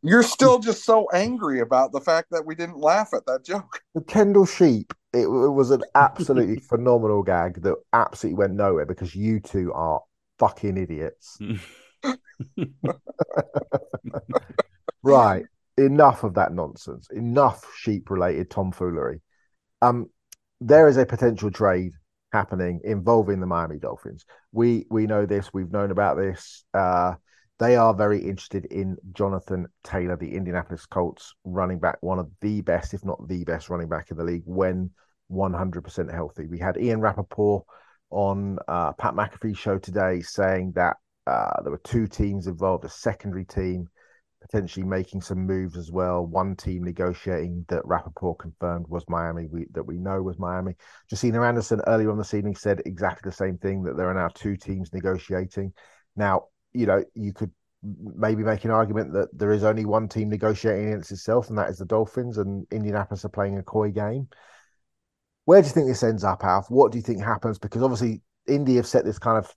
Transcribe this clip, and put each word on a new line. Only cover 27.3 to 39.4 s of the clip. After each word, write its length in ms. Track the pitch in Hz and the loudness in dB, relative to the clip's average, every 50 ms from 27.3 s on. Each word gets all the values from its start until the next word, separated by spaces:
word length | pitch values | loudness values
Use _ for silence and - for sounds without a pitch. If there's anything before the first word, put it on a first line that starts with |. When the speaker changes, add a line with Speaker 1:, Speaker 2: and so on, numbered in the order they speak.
| _ _ _ _ _ _ | _ _ _ _ _ _
Speaker 2:
they 180 | 117 120 123 | 4 4 6
are 180 | 120 113 113 107 | 6 6 4 4
very 260 | 92 104 104 104 101 | 4 2 2 2 0
interested 460 | - 87 98 95 - - - 98 85 | -2 -4 -8 -8 -12 -8 -8 -8 -8
in 320 | - - 98 98 95 92 - - 95 92 | -6 -6 -6 -4 -6 -6 -8 -12 -18 -6
Jonathan 540 | - 104 98 98 92 - - 95 92 87 85 _ _ _ | -2 -2 -2 -2 -4 -6 -6 -6 -6 -6 -8 _ _ _
Taylor, 320 | - - 98 90 87 90 | -6 -4 -4 -2 -2 -4
the 200 | 82 87 78 52 | -6 -8 -8 -8
Indianapolis 500 | 92 98 90 87 90 85 - 87 82 - | -6 -6 -4 -4 -4 -4 -6 -10 -14 -12
Colts 480 | _ - 95 90 85 - - - - - _ _ | _ -4 -2 -2 -2 -4 -10 -20 -20 -20 _ _
running 360 | 92 90 92 92 90 92 87 | -8 -4 -2 -2 -2 -2 -2
back, 180 | 80 87 - - | -2 -2 -2 -2
one 180 | - 87 95 92 | -4 -4 -4 -4
of 100 | 87 78 - _ | -4 -8 -10 _
the 200 | - 104 107 104 | -4 -4 -4 -2
best, 320 | - - - - - - - | -2 0 -2 -2 -2 -6 -10
if 100 | 98 - | -8 -8
not 220 | 95 - - - 78 | -8 -8 -8 -8 -8
the 160 | 92 90 87 | -8 -6 -4
best 260 | - 82 82 - - | -6 -6 -8 -6 -8
running 180 | 87 87 85 80 | -8 -6 -6 -6
back 220 | 80 78 80 _ | -6 -8 -8 _
in 80 | 87 78 | -8 -6
the 60 | 85 | -6
league 200 | 85 87 85 85 | -4 -6 -6 -8
when 440 | 85 92 95 95 92 92 92 92 92 _ _ _ _ _ _ _ _ | -8 -2 0 0 0 0 -2 -6 -8 _ _ _ _ _ _ _ _
one 260 | 92 95 98 95 90 | -6 -4 -4 -2 -2
hundred 300 | 85 95 92 87 90 78 | -4 -6 -6 -6 -10 -12
percent 280 | - - - 87 - | -10 -8 -8 -8 -6
healthy. 360 | - 85 82 73 - - 78 78 | -6 -8 -8 -10 -10 -12 -12 -10
We 100 | 87 85 | -10 -6
had 200 | 87 95 90 - | -4 -4 -2 -2
Ian 240 | 110 120 113 110 | 0 0 0 2
Rappaport 640 | 110 107 95 101 95 - - - 107 104 101 98 - _ - - _ _ _ _ _ _ | 0 0 0 -2 -8 -8 -2 0 2 2 2 0 -2 _ -20 -20 _ _ _ _ _ _
on, 480 | - 98 101 98 98 98 101 98 98 - - - | -4 -2 -2 -2 -2 -4 -4 -6 -6 -8 -6 -4
uh, 260 | 82 87 85 73 - | -4 -2 -2 -4 -4
Pat 200 | - - - - | -2 -4 -2 0
McAfee's 460 | 92 104 98 - - | 0 -4 -4 -6 -8